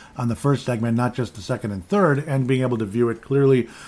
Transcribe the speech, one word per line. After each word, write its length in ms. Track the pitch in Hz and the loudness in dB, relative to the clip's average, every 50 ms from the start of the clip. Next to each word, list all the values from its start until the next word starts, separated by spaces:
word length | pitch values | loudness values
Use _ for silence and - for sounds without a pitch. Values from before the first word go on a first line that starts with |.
| - - - | -20 -18 -10
on 120 | - 123 117 | -6 -4 -4
the 80 | 113 | -4
first 300 | - - 143 143 - - | 0 0 0 0 0 0
segment, 300 | - 123 110 113 117 117 | -4 -4 -2 -2 0 0
not 180 | 117 123 123 - | 0 0 -2 -2
just 220 | - 123 110 - | -4 -6 -6 -8
the 60 | 110 | -12
second 300 | 92 - 127 113 - 110 | -8 -6 -6 -6 -4 -6
and 160 | 101 95 90 - | -8 -8 -6 -2
third, 320 | 202 208 190 160 139 135 147 | 0 2 4 4 2 2 0
and 220 | 160 139 135 131 123 | -2 -2 -2 0 0
being 140 | 135 127 | 0 0
able 160 | 127 127 123 110 | 0 0 0 -2
to 80 | 110 | -2
view 240 | 98 98 120 120 117 | -2 0 0 0 0
it 120 | 113 113 | 0 -4
clearly. 460 | - - 135 139 139 135 135 123 117 - - - - | -6 -2 0 4 4 6 4 4 2 -2 -8 -16 -20